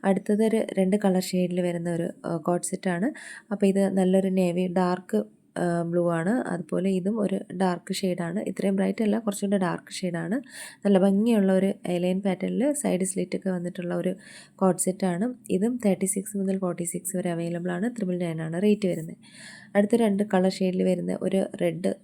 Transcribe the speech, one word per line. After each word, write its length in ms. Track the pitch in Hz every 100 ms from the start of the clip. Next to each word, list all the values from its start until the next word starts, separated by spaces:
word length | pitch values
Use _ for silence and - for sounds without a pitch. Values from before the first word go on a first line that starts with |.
അടുത്തത് 380 | 196 196 - 208
ഒരു 160 | 220 220 -
രണ്ട് 220 | - 190 208
കളർ 260 | 202 185 185
ഷെയ്ഡിൽ 300 | 180 180 180
വരുന്ന 280 | 175 170 170
ഒരു, 140 | 170 170 - -
ആ, 40 | 165
കോട്ട് 280 | 151 175 -
സെറ്റാണ്. 400 | 185 190 175 226 311 - - -
അപ്പോൾ 160 | 202 196
ഇത് 160 | 190 196 190
നല്ലൊരു 320 | 185 190 190
നേവി 340 | 190 180 170 185 175
ഡാർക്ക്, 420 | 180 180 - 214 208 _ _ -
ആ, 100 | 175 170 170
ബ്ലൂ 140 | 175 170
ആണ്. 240 | 165 170 247 -
അതുപോലെ 420 | 180 180 175 185
ഇതും 260 | 190 180 226
ഒരു 180 | 196 190 - 180
ഡാർക്ക് 320 | 190 175 -
ഷെയ്ഡാണ്. 460 | 190 190 175 170 180 -
ഇത്രയും 260 | - 190 196
ബ്രൈറ്റ് 280 | 190 196 214
അല്ല, 100 | 208
കുറച്ചുകൂടെ 400 | 220 196 202 202 180
ഡാർക്ക് 280 | 165 -
ഷെയ്ഡാണ്. 440 | - 185 170 165 240 254 - - -
നല്ല 160 | 202 196
ഭംഗിയുള്ള 520 | 196 196 226 226 190
ഒരു 160 | 190 190 202 -
എ 120 | 180
ലൈൻ 160 | 180 185
പാറ്റേണിൽ 420 | 196 185 185 185 254 196
സൈഡ് 260 | 196 180 185
സ്ലിറ്റൊക്കെ 380 | 185 180 190 190
വന്നിട്ടുള്ള 440 | 180 175 180 175 175
ഒരു 180 | 175 185 - - - -
കോട്ട് 260 | 190 170 -
സെറ്റാണ്. 420 | 185 190 175 233 247 -
ഇതും 260 | 185 214 247
തേർട്ടി 320 | 208 180 190 -
സിക്സ് 200 | 196 202
മുതൽ 200 | 190 190
ഫോർട്ടി 300 | 185 175 170
സിക്സ് 220 | 180 - 185
വരെ 140 | 180 165
അവൈലബിൾ 360 | 170 170 175
ആണ്. 180 | 175 214 247
ത്രിബിൾ 220 | 185 180
നയൻ 240 | 175 160
ആണ് 160 | 160 170 208
റേറ്റ് 240 | 208 190
വരുന്നത്. 260 | 165 165 - - - - - - 202
അടുത്ത 260 | 208 233 226
രണ്ട് 200 | 196 208
കളർ 200 | 190 185 185
ഷെയ്ഡിൽ 240 | 190 185
വരുന്ന 360 | 185 180 175 185
ഒരു 220 | 190 190 - -
റെഡ് 320 | 175 165 190 -